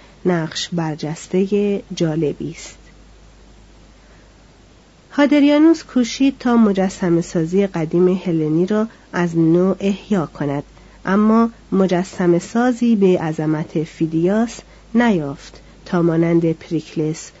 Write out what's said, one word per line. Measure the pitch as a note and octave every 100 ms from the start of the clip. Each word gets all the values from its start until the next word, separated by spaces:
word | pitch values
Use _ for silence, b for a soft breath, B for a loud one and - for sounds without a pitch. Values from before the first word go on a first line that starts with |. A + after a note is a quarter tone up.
| b -
نقش | F3+ E3+ D#3 - -
برجستهٔ | F3 D#3+ D3+ D3 E3 - F#3 F#3+ G3+ G#3 G3+ -
جالبی | F3 D#3+ D#3+ D3 - C#3+
است. | E3+ - - - - - - - - - - - - - b b b b - - _ - - _ _ -
هادریانوس | - C#4+ D4 C#4+ D4 D#4+ D#4+
کوشید | - B3+ A#3 - C4+ C4+
تا | B3 A#3
مجسمه | G#3+ G3 F#3+ - F3+ E3+
سازی | E3+ F3+ D#3+ F#3+ G3
قدیم | E3+ D#3+ E3+ F3+
هلنی | F#3 F#3 E3 D3+ D#3+ F#3+
را | G#3+ A3 B B
از | - F3 E3
نو | D#3+ F3 F#3 F#3
احیا | G3 F#3+ - G3+ C#3+
کند، | - C#3+ C#3+ - b b b
اما | F3 G3+ G#3+ A3 A#3 b -
مجسمه | F#3+ F#3 F#3+ G3 - F3 E3+
سازی | - A#3 B3 A#3 A#3+ G#3+
به | F#3+ F3+
عظمت | D#3+ D#3+ D#3 D#3 D#3+ E3
فیدیاس | D#3+ - D#3+ E3 F3 G#3+ A3+ - b b b
نیافت | A3+ A#3+ F#3 C#3 - - - b b -
تا | F3+
مانند | E3 E3 E3+ E3+ E3
پریکلس | D#3+ - D#3+ - E3 D#3 D#3+ - b